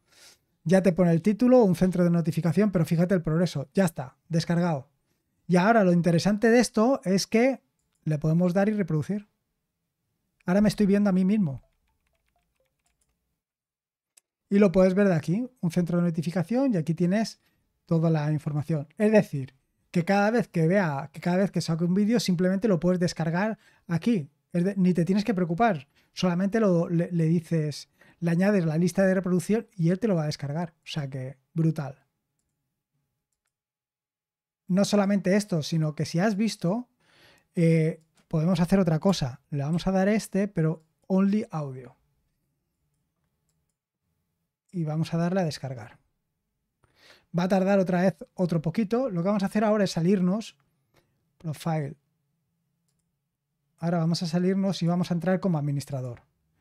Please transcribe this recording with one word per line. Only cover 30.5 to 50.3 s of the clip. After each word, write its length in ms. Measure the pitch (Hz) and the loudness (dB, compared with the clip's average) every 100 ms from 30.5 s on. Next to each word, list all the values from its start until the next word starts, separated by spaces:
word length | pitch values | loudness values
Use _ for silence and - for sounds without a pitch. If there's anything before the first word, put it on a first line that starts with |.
| 151 175 - | -6 -8 -12
O 100 | - | -12
sea 220 | 156 139 | -10 -8
que, 280 | 135 131 - _ | -10 -12 -14 _
brutal. 520 | 165 160 156 135 - _ _ _ _ _ _ _ _ _ _ _ _ _ _ _ _ _ _ _ _ _ _ _ _ _ _ - | -2 -2 -2 -8 -14 _ _ _ _ _ _ _ _ _ _ _ _ _ _ _ _ _ _ _ _ _ _ _ _ _ _ -4
No 180 | 180 202 | 0 2
solamente 500 | 202 196 202 185 202 | 0 0 0 2 0
esto, 260 | 202 165 | 0 -4
sino 320 | - 160 156 | -2 -2 -2
que 120 | 147 151 | -4 -4
si 140 | 165 | -2
has 180 | 220 196 | -2 0
visto, 500 | 220 - 170 226 - _ _ _ _ _ _ 180 | -4 -2 -4 -4 -6 _ _ _ _ _ _ 0
eh, 460 | 165 165 156 - _ _ _ | 2 4 2 -4 _ _ _
podemos 320 | 160 165 175 | -2 0 0
hacer 180 | 175 196 | 2 2
otra 200 | 170 156 | 2 2
cosa. 420 | 196 175 131 135 _ | 0 0 -4 -8 _
Le 140 | 143 | -6
vamos 240 | 139 170 190 | -4 -2 0
a 40 | |
dar 160 | 190 190 | 0 0
este, 400 | 214 - 190 202 | 0 -2 -4 -4
pero 380 | - 156 165 _ _ - | -2 -2 -4 _ _ -2
only 380 | 190 196 214 - | 0 2 0 -2
audio. 460 | 156 143 131 123 - _ _ _ _ _ _ _ _ _ _ _ _ _ _ _ _ _ _ _ _ _ _ _ _ _ _ _ | -8 -10 -12 -18 -20 _ _ _ _ _ _ _ _ _ _ _ _ _ _ _ _ _ _ _ _ _ _ _ _ _ _ _
Y 140 | 185 | -8
vamos 300 | 151 156 156 | -4 -4 -4
a 40 | 165 | -2
darle 240 | 170 190 | -2 -2
a 40 | 160 | -4
descargar. 520 | - 131 127 110 - _ _ _ _ _ _ _ _ _ _ - - _ 170 | -6 -10 -12 -16 -20 _ _ _ _ _ _ _ _ _ _ -20 -20 _ -4
Va 60 | |
a 40 | 180 | 0
tardar 320 | 196 190 202 | 0 2 2
otra 220 | 185 180 | 2 2
vez 140 | 185 - - - | 0 -2 -10 -4
otro 260 | 180 170 | -2 -2
poquito. 480 | 156 220 202 233 262 | -2 -4 -2 -2 -2
Lo 120 | 175 | -2
que 60 | 185 | -2
vamos 160 | 208 | -2
a 40 | 196 | -2
hacer 160 | 220 | 0
ahora 220 | 220 214 185 | 0 2 0
es 60 | |
salirnos. 640 | 170 165 202 180 | 0 0 2 0